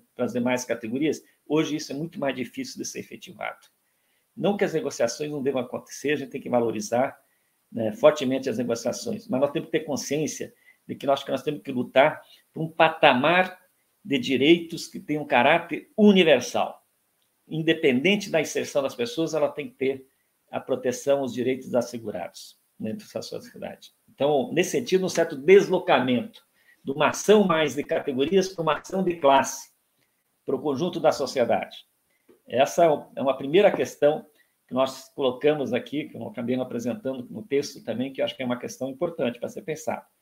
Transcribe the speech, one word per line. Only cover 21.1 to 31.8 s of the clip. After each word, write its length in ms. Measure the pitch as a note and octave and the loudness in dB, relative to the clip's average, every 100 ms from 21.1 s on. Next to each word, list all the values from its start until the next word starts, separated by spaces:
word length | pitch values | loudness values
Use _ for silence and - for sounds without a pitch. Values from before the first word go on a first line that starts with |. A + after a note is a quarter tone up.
| C#3 | 0
os 100 | C3 | 0
direitos 420 | A2+ A#2+ C3 - | -2 -2 -2 -2
assegurados 840 | B2+ A#2+ A#2+ A2 F2+ - - - - _ - | -2 -2 -6 -8 -8 -10 -14 -20 -20 _ -12
dentro 280 | A2 G#2+ - | -8 -8 -10
da 100 | A2+ | -12
sociedade. 680 | A#2 - - - F#2+ - - _ _ | -10 -12 -14 -14 -14 -14 -20 _ _
Então, 440 | - C#3 D3 A#2+ | -2 0 2 0
nesse 180 | C#3+ C3+ | -2 0
sentido, 360 | D3+ A#2+ F#3 F3+ | -2 0 0 0
um 20 | |
certo 280 | - E3 C#3+ | 0 -2 0
deslocamento 1080 | D3 G3 E3 F3 - C#3+ B2+ B2 G#2+ - _ _ _ _ | 8 8 8 0 4 2 4 0 -2 -14 _ _ _ _
de 80 | - | -8
uma 200 | C#3 C#3 | 0 0
ação 340 | - - G#3+ | 0 4 6
mais 300 | F#3+ D#3+ D3+ | 6 2 0
de 100 | C#3+ | -2
categorias 640 | C#3+ E3 - B2+ C#3+ F#3+ F3+ | -4 -4 -2 -2 2 2 0
para 140 | - | -2
uma 160 | D#3 D3 | -2 -2
ação 260 | - F#3 | -2 -2
de 120 | F#3 E3+ | -2 2
classe, 540 | C#3 C3+ - - - _ _ _ _ _ _ _ | 6 6 4 -4 -16 _ _ _ _ _ _ _
para 120 | - C3+ | -6 -4
o 40 | |
conjunto 380 | C#3+ C3+ F3+ E3+ | -2 -2 -2 -4
da 140 | D3 | -8
sociedade. 760 | - B2+ C3 A#2 G2 - - | -6 -4 -2 0 0 -4 -14